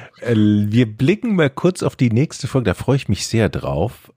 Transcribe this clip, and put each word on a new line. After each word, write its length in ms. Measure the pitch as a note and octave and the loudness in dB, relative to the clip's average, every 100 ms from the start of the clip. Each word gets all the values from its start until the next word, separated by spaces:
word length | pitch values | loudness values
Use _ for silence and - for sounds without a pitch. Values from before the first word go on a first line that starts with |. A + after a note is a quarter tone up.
| A#2+ _ | -16 _
Äh, 140 | A#2+ | 0
wir 640 | A2 G#2+ G#2 G#2 A2+ A#2+ G#2+ | 2 4 4 2 2 0 0
blicken 400 | C3+ G#3 A#3+ F#3+ | 0 0 0 0
mal 140 | C#3+ | 0
kurz 320 | - F3 F3+ | 0 -2 -2
auf 120 | - - | -4 0
die 140 | B2 | 0
nächste 380 | A2 D#3+ - - | 2 0 -4 -4
Folge, 160 | C3+ G#2+ | -2 -2
da 40 | |
freue 220 | - - C3+ | -2 -2 -2
ich 120 | - | 0
mich 180 | G2+ - | -4 -2
sehr 200 | A2+ G#2 | 0 0
drauf. 640 | - - C#2+ G#2 - - | -2 -4 -2 -4 -6 -20